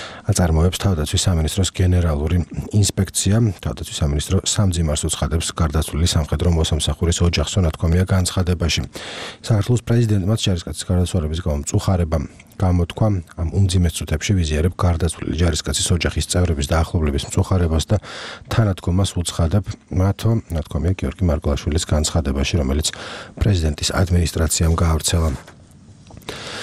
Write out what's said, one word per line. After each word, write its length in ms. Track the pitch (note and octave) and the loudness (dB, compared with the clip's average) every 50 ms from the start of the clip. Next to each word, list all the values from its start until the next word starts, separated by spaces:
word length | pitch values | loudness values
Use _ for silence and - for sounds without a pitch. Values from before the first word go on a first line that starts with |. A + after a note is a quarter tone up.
| - - - - - - | -12 -14 -16 -6 -2 0
აწარმოებს 480 | G#2 - F2+ D#2+ D#2+ D#2 E2 F#2 - - | 0 2 2 2 4 4 4 2 2 0
თავდაცვის 420 | - G2+ F#2 D#2 D#2 - - F#2 - | 0 0 0 0 -2 -2 -2 0 0
სამინისტროს 420 | F#2 F2 E2 D#2 D#2+ - G2 F#2 - - | 2 2 2 0 0 0 0 -2 -2 0
გენერალური 640 | - F#2+ F2+ F2+ F2 E2+ E2 D2+ C#2+ D2+ - F2+ F2 D#2 - - - - - - G#2 | 0 2 2 4 4 2 2 0 0 0 0 2 0 0 -2 -4 -8 -6 -2 2 2
ინსპექცია. 560 | G2 - - - F#2+ - - - - G2 G#2 A#2 B2 G#2+ F#2 - | 2 2 2 -2 -2 -2 -2 -2 0 2 2 4 2 2 0 -2
თავდაცვის 360 | - C#2 - - - - - - | -6 -8 -6 -8 -8 -8 -4 -2
სამინისტრო 360 | D#2+ C#2+ D2 D2+ - - F#2 F#2+ - - - | 0 0 0 0 0 0 0 0 0 0 0
სამ 160 | - G#2 F#2+ E2+ | 2 2 2 2
ძიმარს 300 | E2+ E2 D2+ D2 - - | 0 0 0 0 -2 -2
უცხადებს 420 | D#2+ - - - C#2 E2 D#2+ - - - - | -4 -4 -2 -2 -2 -2 -2 -2 -2 -2 0
გარდაცვლილი 480 | E2 D2+ C#2+ D#2+ D#2 - - D2+ E2+ - - | 0 0 0 0 -2 -2 -2 0 0 2 2
სამხედრო 340 | E2+ D2+ - - D2+ E2 F2 | 0 0 -2 -2 0 2 2
მოსამსახურის 680 | E2+ D#2+ D#2 - E2 D2+ - - D2 - E2 E2 - - F2 | 2 2 2 0 0 -2 0 -2 -2 0 0 0 2 2 2
ოჯახსო, 320 | E2+ - D#2+ D2+ - - F#2+ F2+ | 2 2 0 -2 0 0 0 0
ნათქვამია 380 | D#2+ - - - E2 E2 F2+ F#2 - | 0 0 0 0 2 2 2 2 2
განცხადებაში. 720 | G2 F#2 F#2 - - G2 F2 F2 F2+ E2 F2 D#2+ - D2+ C#2+ - - - - - - - - - - - - | 2 2 2 0 0 0 0 0 0 0 0 0 0 -2 -4 -6 -8 -14 -14 -14 -12 -12 -12 -14 -14 -6 -2
საქართველოს 380 | - A2+ G2+ - - A#2+ A2 - | 0 2 2 2 2 0 0 0
პრეზიდენტმა 480 | - A#2+ A#2+ A#2+ G#2+ G#2+ G2 E2+ G2+ A2+ | 2 2 2 4 4 2 2 2 0 0
ჯარისკაცის 520 | - - G#2+ F#2 E2+ - - D#2+ - - - | 0 0 0 0 0 -2 -6 -10 -6 -2 0
გარდაცვალების 500 | F2+ F2+ F2+ - - F2+ D#2 D#2 D#2+ E2 - | 2 2 2 2 0 0 -2 -2 -2 -2 -2
გამო 120 | E2 D2 D2 C#2+ | -2 -2 -2 -2
მწუხარება 520 | - - - - G2+ F#2+ F2 E2+ D2+ E2 D2 B1 - - - - - - - | -2 -2 0 2 2 2 2 2 0 0 -2 -2 -4 -10 -16 -20 -16 -6 -2
გამოთქვა. 480 | F#2+ F2+ F2+ F2 E2+ - - - A2+ G#2+ G2+ F2+ E2 - - - | 0 2 2 2 2 0 0 0 0 0 0 -2 -4 -8 -8 -6
ამ 100 | E2+ D#2 - | -4 -2 0
უმძიმეს 380 | G2 G2 F2+ F2+ F#2+ F2 E2 - | 2 2 2 2 2 2 2 0
წუთებში 340 | - D#2 - D#2 D2+ - - G#2 | -2 -4 -4 -4 -2 0 0 0
ვიზიარებ 360 | F#2 E2 D2+ D#2 D2 D#2+ F#2 - | 2 2 0 0 0 0 0 0
გარდაცვლილი 600 | - - F2 E2 D#2+ F2 E2+ - - - - - D#2+ | 0 0 2 2 2 0 -2 -2 -4 -6 -4 -2 0
ჯარისკაცის 460 | F2 E2+ D#2 - - - - - - - F#2 | 2 2 0 0 -2 -4 -4 -2 0 0 0
ოჯახის 300 | E2 - D2 - E2 - - | 0 0 0 -2 -2 -2 0
წევრების 360 | - F#2 F2+ E2 D#2 C#2+ C#2+ - | 0 0 2 2 0 0 -2 0
და 60 | E2 D#2+ D#2+ | 0 0 0
ახლობლების 400 | - - E2+ D#2 C#2+ C#2 C#2+ - - | 0 0 0 0 0 -2 -2 -4 -4
მწუხარებას 520 | - - F#2+ - F#2+ F2+ F2 D#2+ D#2+ D#2 - | -2 0 0 2 2 2 2 2 0 0 0
და 100 | - G#2+ G2 - - - - - - - - - - - | 0 0 -2 -2 -4 -14 -14 -14 -14 -16 -16 -12 -4 0
თანადგომას 560 | - A2+ G2+ F2+ - - F2+ F2 G2 G2 - - | 0 2 2 0 -2 -2 0 0 2 0 0 -2
უცხადებ 480 | F2+ E2 - - - E2 D#2 E2+ G#2 - - - - _ - C#2+ | -4 -4 -4 -2 -2 0 2 2 0 0 -2 -8 -14 _ -4 0
მათო, 360 | F2 F#2 G2+ - - - A2 A#2 G#2+ - - E2 | 2 2 2 2 2 0 0 0 0 -2 -4 -4
ნათქვამია 400 | D#2 - - - D2 D2+ F2+ F#2+ - | -6 -4 -4 -4 -2 0 0 0 0
გიორგი 240 | - C2 - - F#2 | -2 -4 -2 0 0
მარგველაშვილის 580 | E2 D2 C#2+ - D2 C2+ - - - D2+ D#2 - | 2 2 2 0 0 -2 -2 0 -2 -2 -2 0
განცხადებაში, 680 | - - D#2 D2+ - - E2+ D#2 C#2+ C2+ C#2 C#2 - - E2+ | 0 0 0 0 0 0 0 0 0 0 0 0 0 0 0
რომელიც 280 | C#2 C2 C#2 D2+ - - - - - - - - - - - - | 0 0 0 0 -2 -4 -6 -8 -12 -14 -14 -14 -16 -12 -6 -2
პრეზიდენტის 500 | - A2 G2 F2 D#2+ D#2 D2 - - - - | 2 2 2 2 2 0 -2 -2 -4 -2 0
ადმინისტრაციამ 800 | F#2 F#2 E2+ F2+ F2 E2+ D2+ - E2 D#2+ D#2 - - E2+ E2 E2 | 0 0 2 2 2 2 2 0 0 -2 0 0 2 2 2 2
გაავრცელა. 540 | E2 F2+ E2 D#2+ D2+ - - - E2+ D#2+ D2+ B1+ - - - - - - - - - - - - - - - - - - - - - - - - - | 2 2 2 2 0 0 0 0 2 2 0 -2 -4 -8 -16 -20 -20 -20 -20 -20 -20 -20 -20 -20 -20 -20 -20 -20 -18 -14 -14 -14 -12 -12 -12 -12 -10